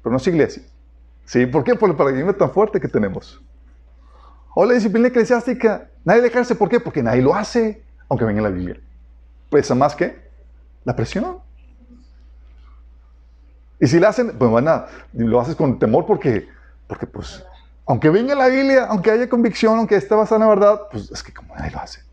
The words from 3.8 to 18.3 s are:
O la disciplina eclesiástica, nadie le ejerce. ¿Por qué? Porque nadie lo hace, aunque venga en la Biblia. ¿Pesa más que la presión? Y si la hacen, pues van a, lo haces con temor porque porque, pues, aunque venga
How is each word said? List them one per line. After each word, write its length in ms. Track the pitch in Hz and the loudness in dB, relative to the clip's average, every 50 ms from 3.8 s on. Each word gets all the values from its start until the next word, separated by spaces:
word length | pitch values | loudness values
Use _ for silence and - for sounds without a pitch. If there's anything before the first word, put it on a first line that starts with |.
| - - - - - - - - - - - - - - - | -20 -20 -20 -20 -20 -20 -20 -20 -20 -20 -20 -20 -20 -8 -2
O 100 | - 180 | 0 2
la 120 | 233 247 | 2 2
disciplina 320 | 247 202 226 185 226 240 | 2 0 0 0 2 0
eclesiástica, 840 | 247 247 240 220 - 247 240 233 254 240 247 - 214 202 - - - - - - | 2 2 0 0 2 0 -2 -2 -4 -4 0 0 0 0 -2 -10 -20 -20 -8 0
nadie 160 | 160 202 233 | 2 4 4
le 60 | 247 | 4
ejerce. 260 | 240 240 247 240 - 220 | 2 0 -2 -2 -2 0
¿Por 160 | 175 208 165 | -2 0 0
qué? 100 | 240 233 | 0 -2
Porque 220 | 240 160 - 156 | -2 -2 -4 -2
nadie 220 | 120 113 120 127 127 | -2 0 2 2 2
lo 100 | 139 165 | 2 0
hace, 500 | 202 214 - - 240 226 214 208 - - - - - - | 0 -4 -4 -2 -2 -2 -2 -6 -10 -20 -20 -20 -20 -8
aunque 160 | _ 143 - 120 | _ -4 -2 -2
venga 140 | 110 101 | -2 -2
en 60 | 107 107 | -2 -2
la 80 | 104 | -4
Biblia. 280 | 92 90 90 90 - - - - - - - - - - - _ - - _ _ | -4 -6 -8 -10 -10 -14 -18 -20 -20 -20 -20 -20 -20 -20 -20 _ -20 -20 _ _
¿Pesa 240 | - 143 139 - 127 | 0 0 2 2 0
más 220 | 127 139 147 - | 0 0 -2 -2
que 340 | - 175 - - - - - - - - - - - - _ - _ _ | -4 -6 -6 -6 -14 -20 -20 -20 -20 -20 -20 -20 -20 -20 _ -20 _ _
la 120 | 120 120 | -6 -4
presión? 440 | - 113 - - 185 269 370 359 370 - - - - - - - _ 240 240 240 240 - _ - - - - - - - - - - - - - - - - - - _ _ _ _ _ _ _ _ _ - _ _ _ _ _ _ | -4 -6 -6 -6 -6 -6 -6 -10 -14 -20 -20 -20 -20 -20 -20 -20 _ -20 _ -20 -20 -20 _ -20 -20 -20 -20 -20 -20 -20 -20 -20 -20 -20 -20 -20 -20 -20 -20 -20 -20 _ _ _ _ _ _ _ _ _ -20 _ _ _ _ _ _
Y 80 | 175 | 0
si 120 | 123 151 170 | 4 4 4
la 100 | 180 214 | 4 4
hacen, 280 | 202 254 240 220 - | 2 2 -4 -4 -2
pues 140 | 113 127 113 | 0 0 2
van 160 | 113 117 131 | 2 2 2
a, 180 | 160 156 117 - - - - - - - | 2 0 0 -2 -12 -20 -20 -20 -14 -6
lo 280 | 110 117 113 110 123 | -4 -2 2 2 0
haces 140 | 120 147 160 | 0 -2 -4
con 240 | - 160 139 120 - | -2 -2 -2 0 0
temor 260 | 135 113 117 160 175 | 0 2 2 0 2
porque 500 | - 208 - - 147 113 95 - - - - _ - - - - | 0 -2 0 0 -2 -2 -2 -4 -10 -20 -20 _ -20 -20 -20 -16
porque, 180 | - - - - | -16 -12 -12 -12
pues, 400 | - - - - - - - - - - - _ _ - - _ | -14 -12 -16 -16 -16 -18 -20 -20 -20 -20 -20 _ _ -20 -14 _
aunque 240 | - 135 107 - 156 | -4 -2 2 2 4
venga 240 | 165 208 240 269 | 4 4 0 0